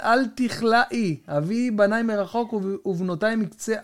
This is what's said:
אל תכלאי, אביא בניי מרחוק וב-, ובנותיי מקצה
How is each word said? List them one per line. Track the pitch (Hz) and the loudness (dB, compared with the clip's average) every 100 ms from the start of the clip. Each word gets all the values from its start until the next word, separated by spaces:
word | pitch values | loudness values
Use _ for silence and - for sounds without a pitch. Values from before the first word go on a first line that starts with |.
אל | - 240 247 - | 2 2 2 -2
תכלאי, | 240 - 233 233 247 233 202 147 - | -4 0 2 2 2 0 -2 -2 -2
אביא | 147 156 233 247 | -2 0 -2 0
בניי | 208 202 220 | 2 2 2
מרחוק | 233 208 185 233 233 | 0 -2 -2 -4 -4
וב-, | 220 190 196 196 | -4 -4 -4 -4
ובנותיי | 175 180 170 214 226 | -2 -2 0 0 0
מקצה | 190 - - 214 | -2 -6 -4 -2